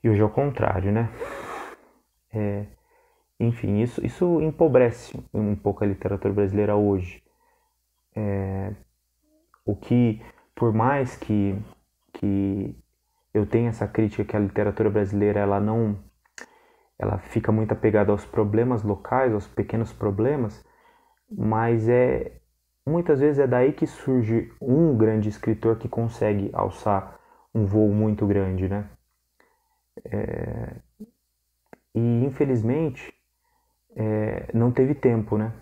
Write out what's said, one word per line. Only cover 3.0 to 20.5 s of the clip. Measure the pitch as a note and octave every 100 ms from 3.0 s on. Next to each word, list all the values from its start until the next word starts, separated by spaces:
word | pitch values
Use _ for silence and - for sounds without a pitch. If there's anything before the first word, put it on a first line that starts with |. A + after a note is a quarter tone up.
| _ _ _ _
enfim, | A#2 A#2 G#2 G2+
isso, | B2 - A2+
isso | - F3 E3+
empobrece | D#3 D3+ D#3+ B2+ A#2+ A#2 - - -
um | G#2+ G#2 G2+
pouco | G#2 G2
a | G#2
literatura | F#2+ G2+ G2+ -
brasileira | G2+ G2 G2+ G#2 G#2
hoje. | G#2 G2 F2+ - _ _ _ _ _ _ _ _ _ -
É, | G#2 G2 F#2+ F#2+ G2 G2+ - _ _ _ _ _ _ _ -
o | G2+
que, | - A#2+ A#2+ A2 - _ _
por | - A#2
mais | A2 A#2+ C#3+ B2+ -
que, | - G#2+ G2 G2 G#2+ - _ _ _
que | - G2+ G2 G2 G2 G2 - _ _ _ _ _
eu | G#2+ G2+
tenha | A2+ A#2
essa | A2 G#2
crítica | - A2 -
que | F#2+ G#2+
a |
literatura | G2 - G#2 G2+ G#2+
brasileira, | G#2 G2 G2+ G#2 G2+
ela | G2+ G2
não, | G#2 A2+ A2 G#2 - _ _ - - _ _ _ _ _
ela | G#2 G2+
fica | - A2+ A2
muito | G#2+ A2
apegada | G#2+ A2+ G#2 G2+
aos | G2+ -
problemas | - G#2 A2 B2 A#2+
locais, | G#2 G2 - B2+ C3
aos | G#2+ -
pequenos | - G2+ A2+ A2
problemas, | - G#2+ G2 A#2+ D3 A2